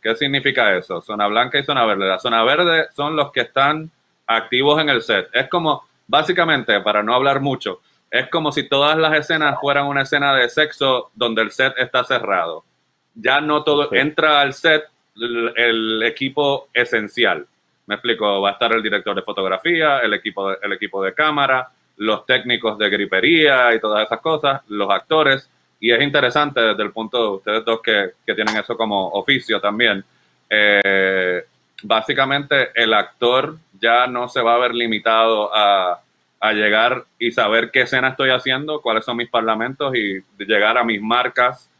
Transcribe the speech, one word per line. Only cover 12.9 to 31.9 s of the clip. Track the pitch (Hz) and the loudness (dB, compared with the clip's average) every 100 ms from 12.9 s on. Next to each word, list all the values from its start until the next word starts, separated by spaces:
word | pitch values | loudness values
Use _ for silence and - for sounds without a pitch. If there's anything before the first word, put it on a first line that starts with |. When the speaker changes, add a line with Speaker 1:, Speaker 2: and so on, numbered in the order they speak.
| _ _ | _ _
Speaker 1:
Ya | - 110 139 | -6 0 0
no | 151 147 | 0 -2
todo, | 147 147 143 | 0 0 2
Speaker 2:
Ok. | |
Speaker 1:
entra | 117 143 151 156 147 | 0 0 0 2 2
al | 139 | 2
set | 127 165 156 - _ _ - | 0 2 2 0 _ _ -8
el, | 120 117 117 117 | -4 -2 -2 0
el | 120 113 113 110 | 2 2 0 0
equipo | 117 - 135 135 143 139 - | -2 -2 -6 0 0 0 -4
esencial. | 120 117 117 104 - 107 82 71 _ _ _ - | -2 0 -2 -4 0 0 0 -6 _ _ _ -8
Me | 104 | -6
explico, | 123 113 107 98 | -4 -2 0 0
va | 98 | 0
a | |
estar | 101 117 | 0 0
el | 113 | 0
director | 104 101 101 98 | -2 -4 -4 -6
de | |
fotografía, | 92 98 95 92 160 170 156 139 | -6 -4 -2 -2 -2 0 2 2
el | 117 | 0
equipo | 104 - - 98 | -2 -4 -6 -4
de, | 95 | -4
el | 104 | -6
equipo | 95 104 98 | -6 -6 -4
de | 95 | -6
cámara, | 92 151 147 139 131 127 _ _ _ | -2 -2 0 0 0 -4 _ _ _
los | 107 104 - | -4 -4 0
técnicos | 127 123 117 113 104 | -2 0 -2 -2 -2
de | 104 | 0
gripería | 101 101 95 123 165 151 131 123 | 0 0 0 2 4 4 4 4
y | 113 | 2
todas | 110 107 107 | 0 0 -2
esas | 113 | -4
cosas, | 165 156 147 135 _ | -2 -2 0 -2 _
los | 104 98 | -6 -2
actores, | 98 - 156 143 135 - _ _ _ | -2 0 2 2 0 -4 _ _ _
y | 117 | 0
es | 117 | 2
interesante | 143 143 127 147 147 135 | 2 2 2 2 0 2
desde | 113 101 | 0 0
el | 104 | -4
punto | 107 110 123 | -6 -6 -2
de | 110 98 | -2 -2
ustedes | 104 110 113 | -2 -2 -2
dos | 113 | -2
que, | 113 107 98 - - | 0 0 0 -6 -6
que | 107 | -2
tienen | 107 107 | -2 -2
eso | 104 113 | -4 -4
como | 113 101 95 | -2 -2 -2
oficio | 98 95 135 - 107 | -4 -2 -6 -4 -2
también. | 104 107 120 98 - _ _ _ _ | -2 0 0 0 -6 _ _ _ _
Eh, | 107 104 101 98 98 95 95 92 90 - _ _ - | 2 4 4 2 2 2 0 -2 -4 -8 _ _ -20
básicamente | 104 | -2